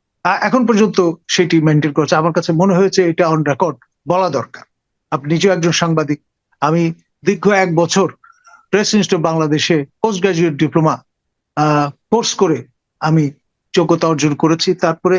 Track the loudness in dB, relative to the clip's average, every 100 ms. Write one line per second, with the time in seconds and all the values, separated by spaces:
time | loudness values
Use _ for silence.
0 | _ _ -4 -2 0 0 2 2 2 2
1 | -2 -2 -6 -2 2 2 2 2 0 -2
2 | 0 0 0 -2 -2 0 2 2 2 2
3 | 0 0 0 0 0 -2 -2 -6 _ _
4 | -4 0 0 -4 -8 -14 -20 _ _ _
5 | -8 -8 -4 0 0 2 0 0 0 0
6 | -2 -4 _ _ _ -4 -2 0 0 -4
7 | _ _ -4 0 2 2 2 0 0 0
8 | 0 -4 _ _ _ -20 _ -2 0 0
9 | 0 0 0 0 0 0 0 -2 -2 _
10 | -4 0 0 0 0 0 -2 2 0 -2
11 | _ _ _ _ _ -2 0 0 -2 -6
12 | -4 -2 -2 -2 0 0 -6 _ _ -6
13 | 0 0 0 -4 _ _ _ -2 0 0
14 | 0 0 -2 0 0 0 -2 -2 -2 -2
15 | -2